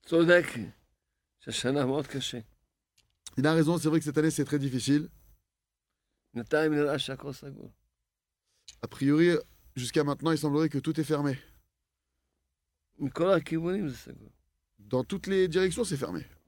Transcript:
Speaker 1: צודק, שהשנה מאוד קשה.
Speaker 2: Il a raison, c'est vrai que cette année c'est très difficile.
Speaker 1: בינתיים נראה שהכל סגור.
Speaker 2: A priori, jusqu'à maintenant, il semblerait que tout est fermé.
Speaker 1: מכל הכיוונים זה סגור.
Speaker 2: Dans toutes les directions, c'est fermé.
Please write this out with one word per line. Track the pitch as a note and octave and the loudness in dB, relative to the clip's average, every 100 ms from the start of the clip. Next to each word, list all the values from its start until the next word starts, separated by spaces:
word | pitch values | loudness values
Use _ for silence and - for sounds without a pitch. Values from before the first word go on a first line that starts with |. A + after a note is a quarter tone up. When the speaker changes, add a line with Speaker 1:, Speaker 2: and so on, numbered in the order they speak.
| - | 2
Speaker 1:
צודק, | E3 E3+ F3 - B2 F#2 - _ _ _ _ _ _ | 4 6 6 4 -8 -12 -14 _ _ _ _ _ _
שהשנה | - A#2 B2 C#3+ C3 | -10 -4 -2 0 0
מאוד | C#3 D3+ | -2 -4
קשה. | C#3 - A#2+ - _ _ _ _ _ _ _ - - | -8 -8 -10 -16 _ _ _ _ _ _ _ -8 0
Speaker 2:
Il | C#3+ | 4
a | |
raison, | E3 D#3 E3+ | 4 4 2
c'est | D3+ | 2
vrai | D#3+ | 0
que | D#3 | 0
cette | D3 | 2
année | D#3 | 2
c'est | D3+ C#3+ | 0 -2
très | D3 | 0
difficile. | C3+ B2 A#2+ D3 D#3 - - _ _ _ _ _ _ _ _ _ _ | -2 -2 2 2 0 -14 -20 _ _ _ _ _ _ _ _ _ _
Speaker 1:
בינתיים | A#2 A2+ D3+ D#3 | -12 -2 0 2
נראה | D3+ D3 C#3+ | 2 0 -2
שהכל | - C3+ C#3+ | -6 -10 -12
סגור. | C3 C#3+ C#3 - _ _ _ _ _ _ _ _ _ - - | -14 -16 -18 -20 _ _ _ _ _ _ _ _ _ -20 -16
Speaker 2:
A | A2+ | -14
priori, | - C#3 D3+ F3 E3 - _ _ - | -2 2 4 4 2 -4 _ _ -10
jusqu'à | B2 D#3+ | -2 0
maintenant, | D3 C#3 E3 | 0 0 0
il | D#3 | 0
semblerait | D#3 C#3+ D#3+ | 0 0 0
que | D3 | -2
tout | D#3+ D#3+ | -4 -4
est | |
fermé. | D3+ D3 C#3+ C3 - _ _ _ _ _ _ _ _ _ _ _ _ _ _ _ | -2 0 -2 -4 -12 _ _ _ _ _ _ _ _ _ _ _ _ _ _ _
Speaker 1:
מכל | C#3 - F3 | -8 -2 2
הכיוונים | F3+ - D#3+ E3+ F#3+ D#3+ | 2 0 -4 -2 -4 -6
זה | A#2 | -8
סגור. | - - G#2+ _ _ _ _ _ | -16 -20 -20 _ _ _ _ _
Speaker 2:
Dans | G#2 B2+ | -4 -2
toutes | B2 F#3+ F#3+ | -2 -6 0
les | F#3+ F#3 | 2 2
directions, | E3 F#3 F3+ | 2 0 0
c'est | G#3+ C#3 | -4 -4
fermé. | F2+ F2 - - | -6 -8 -10 -20